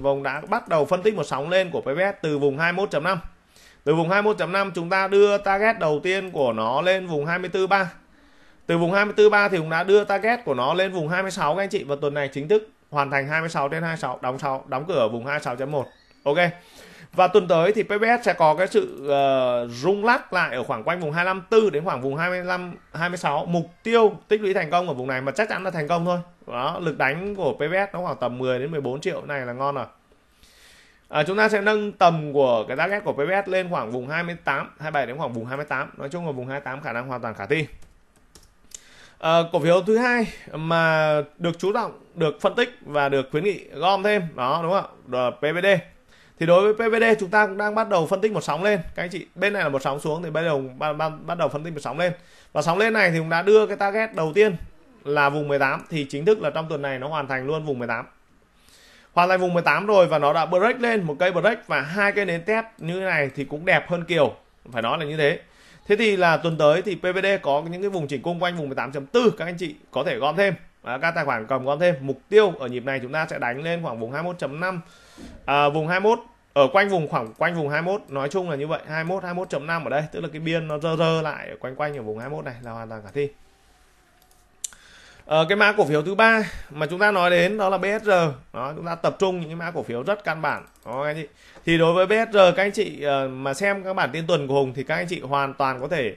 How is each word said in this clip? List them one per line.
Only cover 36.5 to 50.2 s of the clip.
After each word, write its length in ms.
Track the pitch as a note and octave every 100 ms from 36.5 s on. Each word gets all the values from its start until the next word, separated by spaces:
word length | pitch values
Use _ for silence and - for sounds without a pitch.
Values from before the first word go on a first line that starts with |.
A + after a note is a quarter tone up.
| C#3
mươi 40 |
tám 160 | C#3 C3+
khả 120 | D3
năng 160 | A#2 C3
hoàn 120 | B2
toàn 140 | A#2
khả 120 | G#2 G2+
thi. 200 | D#3+ D3 - - _ _ _ _ - _ _ - - _ - - -
Ờ, 300 | D#3+ E3+ E3
cổ 80 | F3
phiếu 220 | D#3+ F3+
thứ 160 | F#3+ A3
hai 280 | B3 A#3+ A3 - -
mà 640 | D3+ D#3+ E3 E3 D#3+ D#3 D3+ D3 -
được 200 | E3+ E3
chú 140 | F#3
trọng, 280 | A#3 F#3+ - -
được 260 | E3+ D#3 C#3+
phân 140 | G3
tích 240 | F3+ A#3+ -
và 280 | C#3+ D3 C#3
được 200 | C3+ C3+
khuyến 140 | D3+
nghị 200 | G3+ E3+ -
gom 300 | C#3 F3 G3
thêm, 200 | G#3 G#3 E3+
đó, 260 | C3 B2+ D#3+
đúng 100 | E3
không 120 | F#3+
ạ? 120 | - - A#2+
Đó, 240 | B2 B2
P 120 | A#2+
V 160 | D3 E3+
D. 40 | G3 F#3 - - _ _ _ -
Thì 80 | E3
đối 260 | F3 G#3
với 160 | G#3+ A3+
P 40 |
V 40 | A3+
D 200 | A3+ G#3+
chúng 100 | F#3
ta 160 | G#3+ G#3
cũng 100 | G3
đang 180 | G#3
bắt 140 | G#3+ G#3
đầu 180 | F#3 D#3
phân 140 | F#3+
tích 120 | A3
một 80 | F#3
sóng 220 | - D3+
lên. 180 | G3+ G3+ -
Các 80 | -
anh 80 | F3
chị, 160 | F3+ -
bên 180 | F3 G3
này 100 | G3+
là 60 | D#3
một 140 | C3+
sóng 180 | D3 C#3+
xuống 220 | D#3 D#3